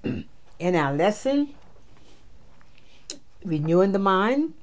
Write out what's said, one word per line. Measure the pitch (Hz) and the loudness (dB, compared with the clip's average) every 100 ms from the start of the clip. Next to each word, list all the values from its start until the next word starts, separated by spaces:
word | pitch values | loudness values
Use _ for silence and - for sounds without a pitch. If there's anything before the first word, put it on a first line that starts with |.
<clears throat> | 123 127 - - - - | -4 -4 -6 -14 -16 -2
in | 175 175 | 2 4
our | 139 | 4
lesson, | 143 185 214 269 285 285 - - - - - - - - - - - - - - - - - - - 185 | 4 4 2 2 2 2 -4 -16 -16 -16 -18 -16 -16 -16 -16 -16 -16 -16 -16 -16 -14 -12 -12 -14 -10 -2
renewing | 156 156 175 196 | 0 4 6 6
the | 196 | 4
mind. | 196 190 214 277 311 - | 4 4 4 4 0 0